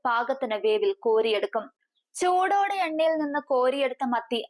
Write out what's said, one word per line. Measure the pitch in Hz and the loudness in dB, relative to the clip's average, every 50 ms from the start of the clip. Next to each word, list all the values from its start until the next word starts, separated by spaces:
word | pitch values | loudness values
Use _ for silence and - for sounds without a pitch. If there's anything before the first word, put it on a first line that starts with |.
| _ 254 | _ -2
പാകത്തിന് | 233 233 240 247 269 269 269 233 220 208 190 | 0 0 0 -2 -4 -4 -4 -4 -4 -2 0
വേവിൽ | 220 214 214 208 202 196 - - | 2 2 2 2 0 -2 0 0
കോരിയെടുക്കും. | 233 220 220 220 226 214 202 202 208 - 233 208 247 _ _ _ _ _ _ _ _ _ - | 2 2 4 4 2 0 0 -2 -2 -4 -6 -6 -6 _ _ _ _ _ _ _ _ _ -2
ചൂടോടെ | 359 359 359 370 370 392 403 403 392 403 403 392 370 | 0 2 2 2 2 2 2 2 0 0 0 -2 -2
എണ്ണയിൽ | 320 311 311 320 330 320 311 | -2 0 0 0 0 2 0
നിന്ന് | 302 285 285 294 285 - | -2 -2 -4 -6 -4 0
കോരിയെടുത്ത | 277 254 247 254 262 277 277 254 247 - 269 247 247 | 0 2 2 2 0 0 -2 -2 -2 -4 -4 -2 -2
മത്തി | 233 226 - - 233 - - | -4 -4 -4 -4 -6 -4 -4